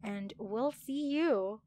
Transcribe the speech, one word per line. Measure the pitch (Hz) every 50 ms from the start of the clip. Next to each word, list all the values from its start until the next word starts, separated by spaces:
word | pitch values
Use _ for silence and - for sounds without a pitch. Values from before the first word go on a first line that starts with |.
| -
and | 208 202 202 196 196 - -
we'll | - 196 202 220 254 294
see | 285 - - - 269 285 294 285
you | 285 294 320 339 269 196 190 190 208 220 _